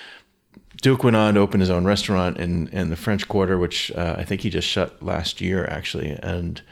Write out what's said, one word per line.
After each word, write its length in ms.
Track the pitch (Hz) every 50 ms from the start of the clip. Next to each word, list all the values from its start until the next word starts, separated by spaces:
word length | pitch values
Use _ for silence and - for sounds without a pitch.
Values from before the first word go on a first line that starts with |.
| - - - - _ _ _ _ _ _ _ - - _ - -
Duke 240 | - 135 135 120 -
went 100 | 120 113
on 200 | 110 107 107 104
to 60 | 104
open 200 | 101 98 - 98
his 80 | 92 90
own 160 | 90 87 87
restaurant 540 | 98 101 98 - - 101 92 90 90 - -
in, 300 | 85 87 87 85 78 -
in 200 | - 98 90 82
the 80 | 82
French 320 | - - 110 104 95 - -
Quarter, 300 | - 101 95 90 95 90
which, 340 | 90 87 - - - - -
uh, 240 | - 87 85 82 87
I 60 | 87
think 160 | - 101 92
he 80 | - 104
just 180 | 85 85 85
shut 360 | - - 98 87 - - - -
last 400 | 92 - 82 85 - - - 95
year, 240 | 92 92 92 80
actually. 520 | - - 76 - - - 80 78 78 71 - -
And, 400 | 90 90 90 85 85 85 - - -